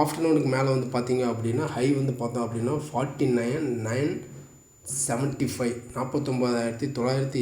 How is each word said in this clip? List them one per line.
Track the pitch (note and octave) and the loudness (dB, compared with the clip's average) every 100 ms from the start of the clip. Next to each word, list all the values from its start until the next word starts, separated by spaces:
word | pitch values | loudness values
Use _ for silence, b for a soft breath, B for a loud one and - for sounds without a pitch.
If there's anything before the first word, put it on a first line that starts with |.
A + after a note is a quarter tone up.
ஆஃப்டர்நூனுக்கு | D3+ D#3+ E3 D3+ C3+ C3 | 2 2 4 4 4 2
மேலே | C3+ C3 | 2 2
வந்து | B2 B2 | 0 -2
பார்த்தீங்க | A#2+ B2+ B2 | 0 2 0
அப்படின்னா | A2 A2+ - G2 A#2 | 0 0 0 0 0
ஹை | C3+ C#3 | 2 2
வந்து | C3+ A#2+ | 0 0
பார்த்தோம் | A#2 B2 A2+ | -2 -2 -2
அப்படின்னா | A#2 A#2+ D3 - | -2 0 0 -2
ஃபார்ட்டி | A#2+ C3+ - C3+ A#2+ | -2 -2 0 2 2
நைன் | A#2 D3 C#3 A2+ A2 | 2 0 -2 -2 -2
நைன் | B2 D3+ - - B B B - - - - | 0 0 -2 -8 B B B -20 -18 -8 -4
செவன்ட்டி | - A#2+ C#3 - C3+ - | -2 0 -2 0 -2 0
ஃபைவ், | A#2+ A#2+ - - | -2 -2 -8 -6
நாற்பத்தொம்பதாயிரத்தி | C3+ D3 C3+ B2+ B2 A#2+ A#2 A2+ - B2 | -2 -2 -2 0 2 2 0 -2 -4 -2
தொள்ளாயிரத்தி | A#2+ C3+ C3+ C3+ | 0 0 0 0